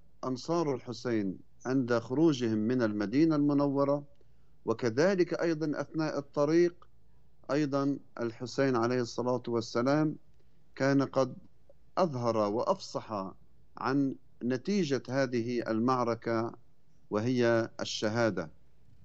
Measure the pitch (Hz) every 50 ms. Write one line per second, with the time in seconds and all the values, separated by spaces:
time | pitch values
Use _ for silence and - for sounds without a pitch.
0 | - - - - - 127 131 120 - - 165 175 165 147 135 120 107 123 117 113
1 | - 131 117 110 101 95 92 - - - - - - 123 131 139 127 117 123 117
2 | 113 120 127 135 160 170 147 123 123 113 110 107 107 110 131 127 120 107 104 104
3 | 104 98 110 139 160 165 156 147 143 143 143 139 143 143 135 139 139 139 143 147
4 | 143 - - - - - - - - - - - - - 113 113 - 120 107 120
5 | 156 190 202 185 175 151 - - - 170 165 151 160 156 143 - 143 - - 156
6 | 160 156 - 143 143 - - 151 147 143 160 170 175 175 170 - - - - -
7 | - - - - - - - - - - 135 147 151 139 135 139 139 143 139 -
8 | - - - - 120 117 113 - 127 120 - - 139 135 131 120 113 120 123 127
9 | 123 113 - - 120 123 127 123 117 120 117 117 113 - - 117 120 135 139 151
10 | 156 156 147 - - - - - - - - - - - - - 131 135 139 139
11 | 135 - - 131 135 127 131 - - - - - - - - - - - - -
12 | 185 175 139 123 120 120 113 110 107 104 104 117 - - 196 196 - - - 135
13 | - - 110 101 95 95 - - - - - - - - - - - 117 135 143
14 | 139 135 - - - - - - - 120 127 127 123 - 202 208 180 147 135 120
15 | - - 123 139 135 131 127 123 113 117 123 120 110 - 113 110 113 127 131 127
16 | 120 117 117 117 - 120 117 113 117 117 - - - - - - - - - -
17 | - - 95 104 107 123 131 123 120 117 117 113 113 110 - - - - - -
18 | - 107 107 120 117 113 98 90 85 78 - - - - - - - - - -
19 | -